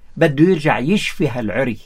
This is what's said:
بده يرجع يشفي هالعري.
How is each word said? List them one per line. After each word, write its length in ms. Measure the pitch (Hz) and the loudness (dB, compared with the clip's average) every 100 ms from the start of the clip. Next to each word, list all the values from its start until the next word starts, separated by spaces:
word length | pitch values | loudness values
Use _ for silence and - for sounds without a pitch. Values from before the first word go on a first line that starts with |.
| - - | -16 0
بده 280 | 165 135 | 0 4
يرجع 340 | 180 170 147 117 | 2 4 0 0
يشفي 500 | 135 208 - - 143 | 0 0 -2 -2 -4
هالعري. 500 | 120 107 107 127 - | -2 -4 -2 -2 -4